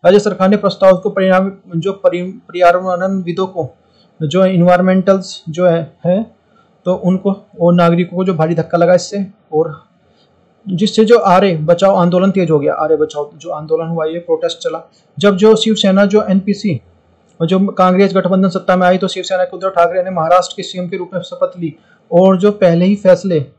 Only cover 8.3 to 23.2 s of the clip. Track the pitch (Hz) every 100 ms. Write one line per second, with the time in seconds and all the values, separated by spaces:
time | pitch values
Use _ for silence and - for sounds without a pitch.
8.3 | 165 160 160 160 170 170 180 - 202 190
9.3 | _ _ 156 165 147 _ _ _ _ _
10.3 | _ _ _ 196 180 208 - 220 233 196
11.3 | 180 196 160 156 170 190 196 175 180 196
12.3 | 190 165 151 147 - 156 156 151 147 147
13.3 | 156 160 151 156 160 165 165 156 170 170
14.3 | 160 170 - 165 165 - _ _ - 202
15.3 | 190 214 220 220 214 202 190 202 214 208
16.3 | 190 196 202 208 139 _ _ _ _ _
17.3 | _ 165 185 196 - 185 185 196 185 180
18.3 | 190 190 185 - 185 180 185 185 190 175
19.3 | 185 180 180 190 185 175 185 185 180 160
20.3 | 180 180 - 180 185 175 185 180 185 175
21.3 | 175 180 180 165 - _ _ _ 175 190
22.3 | 190 208 208 180 170 185 202 190 175